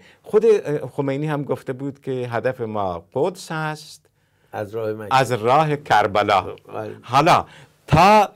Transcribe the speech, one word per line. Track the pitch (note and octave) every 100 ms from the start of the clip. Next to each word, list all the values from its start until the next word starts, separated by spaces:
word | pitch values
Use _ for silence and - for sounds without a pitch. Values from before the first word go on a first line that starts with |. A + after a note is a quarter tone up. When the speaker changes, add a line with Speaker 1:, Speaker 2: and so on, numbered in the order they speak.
| _ _
Speaker 1:
خود، | - G#3+ A3+
اه، | G#3 D3+ D3 B2+
خمینی | - C#3 C3+ D#3
هم | C#3+
گفته | C3 C3 -
بود | B2+ C#3 C3
که | -
هدف | B2+ B2 A#2 B2 B2+
ما | A2 G#2+ F#2+ E2+ -
قدس | B2+ F3 F#3 -
هست | D#3+ D#3 D#3 - - _ _ _ _ _
Speaker 2:
از | - G2+
راه | A2+ A2
مکه. | G#2+ G#2+
Speaker 1:
از | C3 A#2+
راه | A#2+ A#2 C#3+ D#3 C#3+
کربلا. | - A2 G#2+ G#2 G#2 G2
Speaker 2:
بله. | F2+ - - G#2+ G#2+ G#2+
Speaker 1:
حالا | A#2 C3+ E3 A#2+ E2 - - _ -
تا | D#3 F#3+ G#3+ F#3+